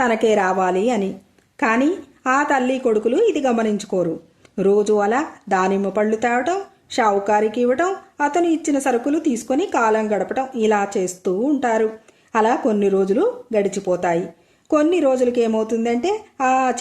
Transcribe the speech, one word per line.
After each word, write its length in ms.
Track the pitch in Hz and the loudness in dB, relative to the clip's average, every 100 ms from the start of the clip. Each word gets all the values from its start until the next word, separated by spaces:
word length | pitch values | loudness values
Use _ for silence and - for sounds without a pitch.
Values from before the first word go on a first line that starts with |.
తనకే 300 | 254 220 226 | -2 2 2
రావాలి 560 | 208 185 190 185 185 220 | 2 2 0 0 0 0
అని. 240 | 226 190 190 - _ _ - | 0 -2 -6 -16 _ _ -4
కానీ 320 | 247 226 285 392 - _ 262 | 0 2 0 -2 -8 _ -2
ఆ 140 | 269 | 0
తల్లి 360 | 294 269 247 262 | 0 0 0 -2
కొడుకులు 380 | 254 214 226 285 | 0 0 0 2
ఇది 240 | 466 311 | 2 2
గమనించుకోరు. 800 | 269 233 220 208 - 190 170 - - _ - - | 0 0 0 -2 -2 -2 -2 -4 -12 _ -12 -2
రోజు 340 | 190 202 208 | 2 2 2
అలా 340 | 208 202 240 320 - - | 2 2 0 -2 -10 -2
దానిమ్మ 400 | 190 190 196 196 | 0 2 0 -2
పళ్ళు 280 | 196 214 220 | -2 -2 0
తేవటం, 440 | 240 240 254 381 392 _ _ | 0 0 -2 -4 -6 _ _
షావుకారికి 680 | - 220 196 196 208 214 233 | 0 2 2 2 2 2 0
ఇవ్వటం, 360 | 240 254 359 381 - - | 0 0 -2 -4 -10 -4
అతను 220 | 285 349 339 | -2 0 2
ఇచ్చిన 320 | 320 - 277 | 0 0 0
సరుకులు 400 | 269 240 285 311 | 0 0 0 -2
తీసుకొని 480 | 311 226 - 269 403 | 0 -2 -2 -2 0
కాలం 500 | 285 226 214 214 202 | 0 2 2 0 -2
గడపటం, 320 | 185 - 262 | -2 -4 -4
ఇలా 340 | 254 220 208 202 208 | -2 0 2 0 -2
చేస్తూ 420 | 180 - 196 185 | -4 -4 -4 -2
ఉంటారు. 520 | 262 285 247 220 220 220 - _ _ | 0 0 0 0 0 -4 -16 _ _
అలా 220 | 226 220 254 | 0 2 2
కొన్ని 320 | 262 208 202 | 0 2 2
రోజులు 460 | 190 190 202 440 494 - 220 | 2 2 2 0 -2 -4 -2
గడిచిపోతాయి. 720 | 196 196 190 180 180 170 190 - _ _ _ | -2 -4 -4 -2 0 -2 -4 -12 _ _ _
కొన్ని 300 | 302 302 349 | 0 2 2
రోజులకి 400 | 277 262 247 247 | 2 2 2 2
ఏమవుతుందంటే 840 | 226 220 220 226 226 240 330 427 - - | 0 0 -2 -2 -2 -2 -2 -4 -6 -4
ఆ 300 | 262 262 262 254 | 0 2 0 0